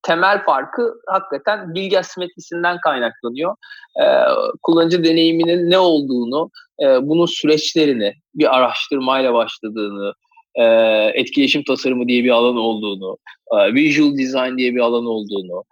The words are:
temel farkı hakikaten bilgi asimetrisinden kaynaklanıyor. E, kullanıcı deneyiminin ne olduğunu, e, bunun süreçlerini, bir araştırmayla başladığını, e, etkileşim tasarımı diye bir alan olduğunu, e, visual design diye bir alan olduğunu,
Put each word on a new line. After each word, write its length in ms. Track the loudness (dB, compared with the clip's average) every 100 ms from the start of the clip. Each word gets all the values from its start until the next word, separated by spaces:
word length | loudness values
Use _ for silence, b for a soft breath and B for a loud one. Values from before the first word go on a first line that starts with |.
temel 400 | -2 0 2 2 2
farkı 480 | 0 -2 -4 -4 -4 -4
hakikaten 640 | -4 -4 -6 -2 -4 -6 -8
bilgi 240 | 0 -2
asimetrisinden 760 | -2 -8 -10 -10 -12 -4 -2 -2
kaynaklanıyor. 720 | -2 -2 -4 -6 -10 -6 -6 -6 B B B 0
E, 20 | 2 4 2 0 -4 -4
kullanıcı 420 | 0 2 2 2
deneyiminin 680 | 2 4 2 2 0 0 2
ne 80 | 4
olduğunu, 720 | 4 2 0 -4 -2 -4 -6 B B -2
e, 20 | 2
bunun 400 | 2 2 0 0
süreçlerini, 880 | 0 0 2 0 0 2 2 -2 -6 _
bir 240 | 0 2 4
araştırmayla 760 | 2 -2 -4 -4 -2 0 0
başladığını, 800 | 0 -2 -6 -10 -6 -8 -6 -10 -10 _ b _ 2
e, 100 | 4 6 4 2 0
etkileşim 500 | 0 -2 0 0 0
tasarımı 440 | -2 -4 -2 -2 0
diye 160 | 0
bir 60 | 2
alan 280 | 2 2 0
olduğunu, 600 | -2 -4 -6 -8 -10 -12 -18 B _
e, 200 | 2 2
visual 440 | 2 2 2 2 2
design 400 | -2 -2 -2 -2
diye 180 | -2 0
bir 40 |
alan 260 | 0 0 -2
olduğunu, 580 | -6 -6 -8 -8 -12 -12